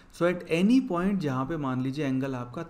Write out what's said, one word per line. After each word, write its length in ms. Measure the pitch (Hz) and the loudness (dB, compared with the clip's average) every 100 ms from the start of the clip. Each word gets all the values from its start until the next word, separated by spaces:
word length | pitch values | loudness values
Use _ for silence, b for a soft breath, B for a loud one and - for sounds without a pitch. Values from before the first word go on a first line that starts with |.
| B - | B 0
So, 20 | |
at 220 | 170 180 - | 0 0 -2
any 380 | 165 202 262 254 | 2 6 4 4
point 260 | 170 190 196 | 0 0 0
जहाँ 280 | 147 131 131 | 0 -2 -2
पे 120 | 165 | -2
मान 240 | 135 127 | -2 -2
लीजिए 240 | 131 139 139 | -2 -2 -2
एंगल 300 | 131 135 127 | 0 -2 -4
आपका 300 | 120 165 165 | -8 -10 -10